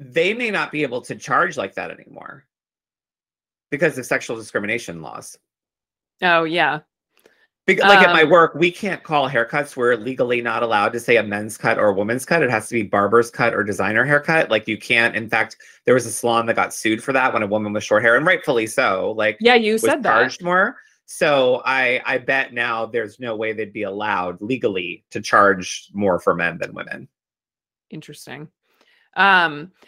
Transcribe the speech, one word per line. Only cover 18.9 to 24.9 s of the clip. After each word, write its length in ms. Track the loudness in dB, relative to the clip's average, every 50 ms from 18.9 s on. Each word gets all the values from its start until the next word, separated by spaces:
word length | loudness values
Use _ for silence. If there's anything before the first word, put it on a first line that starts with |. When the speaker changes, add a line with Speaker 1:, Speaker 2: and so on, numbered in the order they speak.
| 0 0 -2 -4 -2
Speaker 1:
like, 200 | -2 -2 -2 0 2
Speaker 2:
Yeah, 140 | 2 4 4
you 200 | 4 4 2 0
Speaker 1:
was 80 | 0 2
Speaker 2:
said 200 | 0 0 0 0
that. 80 | 2
Speaker 1:
charged 320 | 2 2 2 0 -2 -6 -4
more. 340 | 0 0 2 0 0 -2 -8 -18 _ _ _ _
So 540 | -14 -6 -2 0 2 2 4 4 2 2 0 0
I, 340 | -2 -2 0 0 0 0 -2 -2
I 100 | -4 -4
bet 380 | -4 -2 -2 -2 -2 -2 -4 -4
now 320 | -4 -4 -2 -2 -4 -4
there's 340 | -4 -4 -4 -6 -6 -10 -10
no 160 | -8 -8 -6
way 160 | -4 -4 -4 -4
they'd 220 | -6 -8 -8 -8
be 80 | -8 -8
allowed 580 | -6 -6 -6 -4 -2 -2 -2 -2 -4 -6 -8
legally 640 | -6 -6 -4 -2 -2 -2 -2 -4 -6 -8